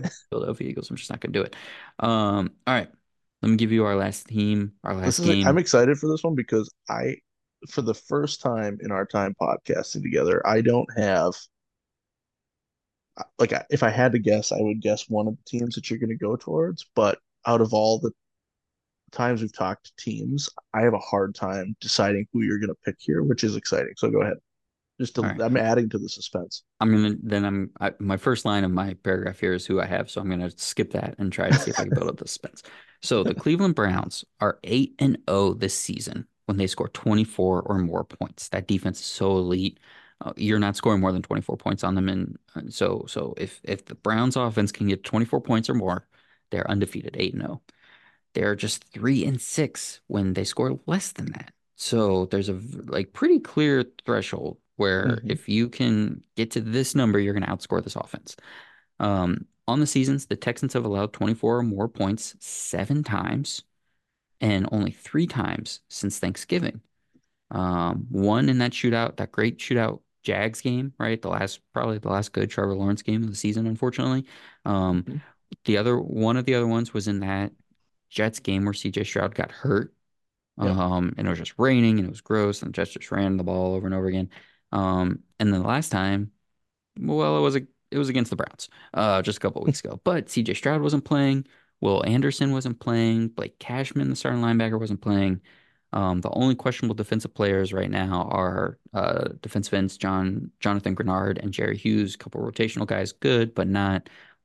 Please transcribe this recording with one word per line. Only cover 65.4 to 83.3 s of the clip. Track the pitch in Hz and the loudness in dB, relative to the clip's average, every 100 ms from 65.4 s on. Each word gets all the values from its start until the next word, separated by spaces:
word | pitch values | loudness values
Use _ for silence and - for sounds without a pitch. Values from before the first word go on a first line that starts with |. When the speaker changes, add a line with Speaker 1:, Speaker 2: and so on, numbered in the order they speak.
| 95 95 113 - _ | -2 -4 -8 -14 _
Speaker 2:
since | - 101 - | -6 -6 -2
Thanksgiving. | 92 - - 180 - 110 - _ _ _ _ _ _ | -4 -4 -4 -2 -2 -6 -14 _ _ _ _ _ _
Um, | 95 90 90 85 101 120 | -4 -2 0 0 -2 -4
one | 98 101 113 139 | 0 2 4 4
in | 127 | 4
that | 120 | 0
shootout, | - 120 117 117 - | 0 0 2 0 -4
that | 98 | -6
great | - 110 - | 0 -2 -2
shootout | - 120 110 - _ _ | -2 0 0 -2 _ _
Jags | - 98 110 113 | -4 -2 -2 -2
game, | 131 123 135 - | -2 -2 -4 -4
right? | 113 113 | -2 -2
The | 90 | -2
last, | 90 98 - _ | -2 -4 -6 _
probably | 120 120 107 | -4 -2 -2
the | 107 | -2
last | 98 104 | -2 0
good | 101 101 | -2 -2
Trevor | - 98 98 | 0 -2 0
Lawrence | 98 104 | 0 -2
game | - 110 | 0 -2
of | 113 | -2
the | 98 | -2
season, | 107 107 113 | -2 0 -2
unfortunately. | 110 127 123 131 131 131 - - - 101 | -2 -2 0 0 -2 -4 -12 -20 -8 -2
Um, | 98 92 90 | 0 2 0
Speaker 1:
Mm-hmm. | 87 147 - _ _ - | -2 -8 -10 _ _ -6
Speaker 2:
the | - 104 | 0 2
other, | 117 123 | 2 0
one | 151 110 110 127 | -2 0 2 2
of | |
the | 127 123 | 2 2
other | 117 | 2
ones | 117 117 | 0 0
was | 107 101 | -4 -2
in | 101 | -2
that | 95 98 101 - _ _ _ _ _ | -2 -2 -4 -8 _ _ _ _ _
Jets | - 110 110 | -2 -2 -2
game | - 98 101 | -2 0 0
where | |
C | 98 101 | -2 -4
J | 98 107 | -4 -4
Stroud | 101 95 - | -2 -2 -2
got | - | -6
hurt. | - 131 101 - _ _ _ _ _ _ - | -4 0 0 0 _ _ _ _ _ _ -4
Speaker 1:
Yep. | 101 92 | 0 2
Speaker 2:
Um, | 90 90 90 - | 2 0 -2 -2
and | 101 | -4
it | |
was | 85 | -4
just | 82 - | -6 0
raining | 131 127 117 110 | 4 6 6 4
and | 90 | 0
it | |
was | 87 | -6
gross | - 107 104 101 | -2 2 2 0
and | - | -4
the | - | -4
Jets | 90 | -4
just | - - | -6 -6
ran | 98 95 | -2 0